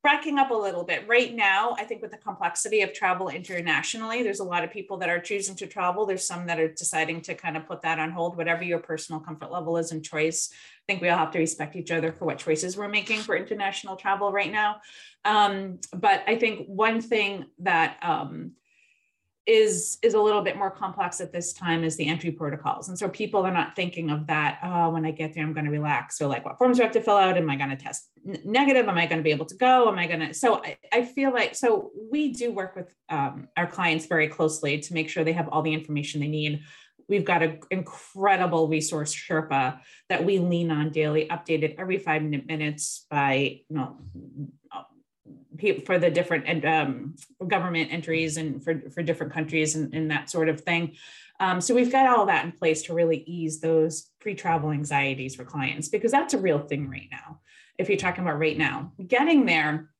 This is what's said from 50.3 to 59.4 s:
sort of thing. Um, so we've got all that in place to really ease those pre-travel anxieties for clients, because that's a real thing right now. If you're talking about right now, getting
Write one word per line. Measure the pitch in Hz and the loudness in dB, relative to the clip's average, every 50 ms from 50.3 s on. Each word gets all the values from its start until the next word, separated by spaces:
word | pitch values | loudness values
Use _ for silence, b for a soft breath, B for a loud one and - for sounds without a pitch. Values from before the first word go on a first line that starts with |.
sort | - 170 160 160 | -2 0 2 2
of | 156 151 | 0 0
thing. | - 175 170 165 170 156 B B B B B B B B B - | -2 -2 0 0 -2 -4 B B B B B B B B B -2
Um, | 190 185 185 185 | 0 0 0 0
so | 175 - 233 | 2 4 4
we've | 247 247 240 | 4 4 4
got | 254 269 269 | 6 6 6
all | 254 247 220 202 | 8 6 6 6
that | 180 165 151 147 | 4 2 2 0
in | 170 | -2
place | - - 175 160 156 156 - | -6 0 2 2 2 2 -2
to | - 165 | -2 2
really | 170 170 165 160 143 - | 2 4 4 2 0 -2
ease | 165 175 175 160 156 151 - | -8 -6 -4 -4 -4 -4 -2
those | - 160 165 160 156 165 156 - - _ _ _ | 0 2 4 4 4 2 0 -6 -12 _ _ _
pre-travel | - 214 190 - - 175 165 156 147 156 | -8 -8 -8 -4 0 0 0 2 2 0
anxieties | 151 143 147 143 147 139 139 139 131 127 131 131 127 | -2 -2 -2 0 0 0 0 0 -2 -4 -6 -10 -10
for | - 127 | -12 -14
clients, | - - 143 131 131 - 147 151 - | -10 -6 -4 -4 -4 -4 -6 -4 -2
because | - 208 226 226 | -2 0 2 4
that's | 254 285 - - - | 4 4 2 2 0
a | 214 | 2
real | 190 180 151 - | 2 2 2 2
thing | - - 143 139 147 135 | 0 -2 -6 -6 -4 -8
right | - - - - | -10 -12 -12 -12
now. | - - - - 156 - b b b b b b b - | -14 -14 -14 -18 -20 -20 b b b b b b b -4
If | 190 208 | 0 0
you're | 202 196 | 0 0
talking | - 185 180 - 180 | 0 -2 -2 0 -2
about | 170 147 147 | -2 0 2
right | 160 156 - | 0 0 2
now, | 156 147 131 131 - 160 - - - 190 | 2 -2 -2 -2 -6 -10 -10 -12 -14 -2
getting | 180 254 247 285 330 330 285 | 0 2 4 4 6 6 6